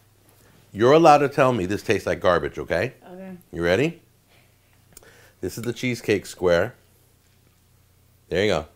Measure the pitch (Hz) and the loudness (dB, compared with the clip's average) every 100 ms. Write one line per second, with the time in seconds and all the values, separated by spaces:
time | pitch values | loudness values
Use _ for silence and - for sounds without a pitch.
0 | _ _ _ _ _ _ _ 101 123 160 | _ _ _ _ _ _ _ 0 4 6
1 | 165 147 139 151 131 117 90 101 - 98 | 6 6 4 0 0 0 -4 -4 -2 -2
2 | 95 82 92 85 71 76 67 82 123 - | -2 0 2 2 -2 -8 -6 -4 -4 -10
3 | 185 185 190 180 _ 85 85 98 160 - | -20 -18 -18 -20 _ -4 0 0 0 -6
4 | _ _ _ _ _ _ _ _ _ - | _ _ _ _ _ _ _ _ _ -20
5 | - _ _ _ 92 - 113 - 127 117 | -20 _ _ _ -10 -8 -10 -6 -6 -6
6 | - 101 - - 90 85 113 - _ _ | -2 -2 -4 -4 0 2 0 -8 _ _
7 | _ _ _ _ _ _ _ _ _ _ | _ _ _ _ _ _ _ _ _ _
8 | _ _ _ 85 208 80 - | _ _ _ -2 0 -2 -4